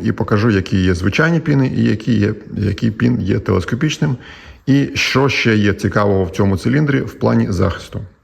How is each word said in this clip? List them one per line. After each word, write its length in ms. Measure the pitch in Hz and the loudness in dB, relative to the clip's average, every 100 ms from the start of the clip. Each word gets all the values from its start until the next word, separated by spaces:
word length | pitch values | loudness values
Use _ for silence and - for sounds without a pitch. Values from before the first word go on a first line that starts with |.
і 80 | 113 | -2
покажу, 380 | 110 - 104 117 | -2 0 2 2
які 320 | 98 90 98 | 2 2 2
є 120 | 92 | 2
звичайні 460 | 85 98 - 160 170 | 2 0 2 2 2
піни 280 | 160 139 131 | 2 0 2
і 160 | 110 | 2
які 300 | 117 110 - | 0 0 0
є, 200 | 107 104 107 - 110 | 0 0 -2 -8 -4
який 340 | 104 107 113 | -2 0 -2
пін 300 | 104 120 123 | 0 0 0
є 180 | 95 107 | 0 -2
телескопічним. 800 | 104 92 - 113 156 - 151 123 - - - - - | 0 -2 0 -2 -2 0 -2 -4 -10 -20 -20 -8 2
І 240 | 139 139 | 2 2
що 340 | - - 131 139 | -2 -2 2 2
ще 280 | - 120 107 | 2 2 2
є 180 | 104 | 2
цікавого 500 | 92 101 107 104 95 | 0 0 0 2 2
в 60 | 90 | 0
цьому 260 | - 98 95 | 0 0 0
циліндрі 440 | - 139 151 135 | 0 0 2 0
в 180 | 104 - | -4 -2
плані 340 | 127 117 113 | 0 2 0
захисту. 480 | 90 95 - - 95 101 _ | 0 -2 -2 -10 -12 -14 _